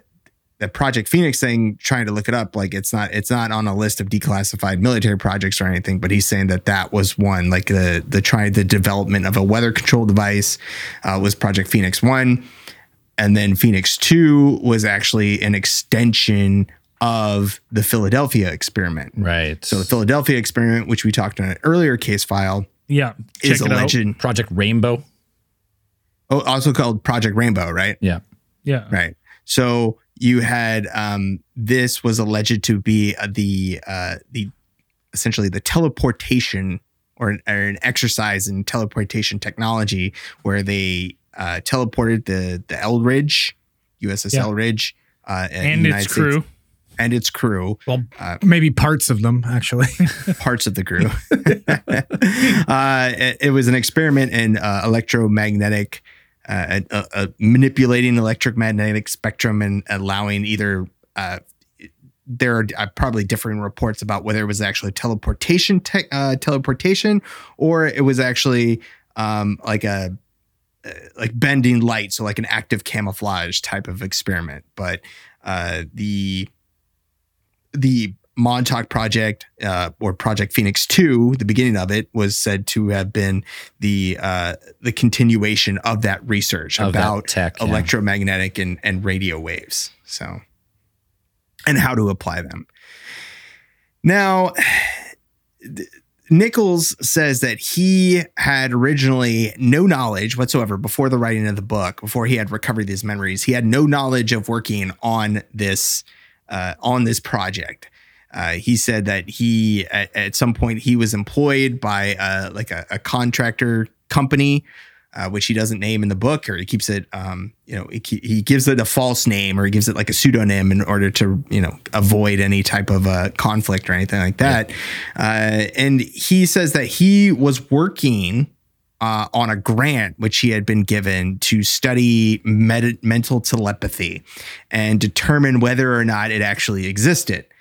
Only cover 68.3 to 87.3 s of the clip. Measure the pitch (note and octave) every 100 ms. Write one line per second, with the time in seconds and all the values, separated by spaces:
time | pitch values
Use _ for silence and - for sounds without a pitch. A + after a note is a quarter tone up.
68.3 | B2 C3+ B2 A#2 A2+ - - _ A2 G#2+
69.3 | G#2+ G#2 G2+ - G#2+ G#2+ G2 F2+ F#2+ _
70.3 | _ _ _ _ _ - - - - A2+
71.3 | A#2 C#3 C#3 B2 A#2+ A#2 A2+ G2+ - G#2+
72.3 | G2+ A2 A2 - G#2 - A2 G2+ G2 G#2
73.3 | F#2 F2 - - G2+ - F#2+ G2 - -
74.3 | F2+ E2 C#2+ - - F2+ F2 - - -
75.3 | _ - F#2 F2 E2+ D#2 - G#2 G2+ G2
76.3 | F#2 F#2+ _ _ _ _ _ _ _ _
77.3 | _ _ _ _ C#3+ C3 B2+ G#2 F#2+ _
78.3 | - A#2+ B2 B2 A#2+ - - A2 A2+ A2
79.3 | G#2 - - G#2 F2+ F2 - G#2+ F#2 A2+
80.3 | G#2 G2+ - G2+ G2+ - - E3 B2 A#2+
81.3 | B2+ G#2+ A2 B2+ G#2 F#2 G#2 A2 A2+ G2+
82.3 | - A2 G2 G2 A2 G#2 G2 F#2+ G#2+ G2
83.3 | F#2+ - - - - G#2 G2 F#2 F#2 F#2+
84.3 | F#2 F2 E2 - - B2 - A#2+ - A#2
85.3 | A2+ G#2 G#2+ - G2 A#2 A2 G#2+ F#2+ A#2
86.3 | G#2 - F2 D#2 - G2 G#2 G#2+ G#2 -